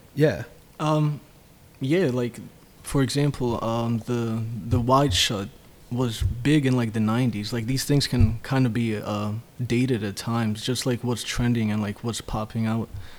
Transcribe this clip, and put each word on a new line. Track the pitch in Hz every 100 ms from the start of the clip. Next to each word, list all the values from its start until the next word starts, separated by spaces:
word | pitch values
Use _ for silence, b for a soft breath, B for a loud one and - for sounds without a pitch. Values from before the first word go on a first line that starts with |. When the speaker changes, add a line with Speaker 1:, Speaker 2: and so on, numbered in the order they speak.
| - -
Speaker 1:
Yeah. | 147 90 - - - -
Speaker 2:
Um, | 156 151 151 147 - - - - - -
yeah, | 135 170 160
like, | 123 120 107 101 - - -
for | - 143
example, | 131 143 147 - 123 117
um, | 113 117 117 117 117
the, | 120 113 113 110 120 117
the | 123
wide | 117 131 143
shot | - - 107 98 - - - -
was | 120 123 113
big | - 117 143 151 131
in, | 127
like, | 113
the | 110
nineties. | 107 117 127 104 104
Like, | 117 110
these | 131
things | - 143 -
can | 123 104 113
kinda | - 135 127
be, | 113 117 104
uh, | 104 104 104 110 - -
dated | 117 120 127 117 101
at | 95
times, | - 117 110 107
just, | - 120 135
like, | 120
what's | 123 117
trending | - - 120 117 107
and, | 107
like, | 104 104
what's | 117 107
popping | - 117 110 117 110
out. | 113 - - B